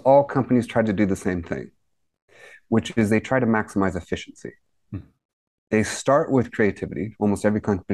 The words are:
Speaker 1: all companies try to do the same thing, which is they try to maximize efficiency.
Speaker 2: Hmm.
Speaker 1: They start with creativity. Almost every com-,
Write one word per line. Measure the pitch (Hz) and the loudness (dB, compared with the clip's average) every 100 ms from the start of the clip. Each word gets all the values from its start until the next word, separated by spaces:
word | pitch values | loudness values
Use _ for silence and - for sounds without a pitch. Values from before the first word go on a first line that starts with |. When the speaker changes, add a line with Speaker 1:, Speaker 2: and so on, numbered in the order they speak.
Speaker 1:
all | 127 139 | 4 4
companies | 143 139 117 123 117 | 4 -2 0 0 0
try | 120 | 0
to | 110 | 0
do | 98 101 | 2 0
the | 95 | 0
same | 101 92 | -4 -6
thing, | 85 67 - _ _ _ _ _ _ - - - _ | -6 -10 -10 _ _ _ _ _ _ -20 -20 -20 _
which | 113 - - | -2 0 0
is | 104 | 2
they | 110 | 0
try | - 131 | 0 0
to | 117 | 2
maximize | 110 104 101 95 87 | 0 -2 -2 -2 -2
efficiency. | - 90 - - - - _ _ _ | -6 -10 -10 -18 -18 -18 _ _ _
Speaker 2:
Hmm. | 90 - _ _ _ _ _ _ | -14 -14 _ _ _ _ _ _
Speaker 1:
They | 107 | 0
start | 107 - - 143 160 | 0 -2 2 2 4
with | 131 113 | 0 0
creativity. | - 104 - - - 104 - | 0 0 0 -8 -8 -8 -2
Almost | 104 98 104 | -2 0 0
every | 107 | 0
com-, | - 98 - | -2 -4 -2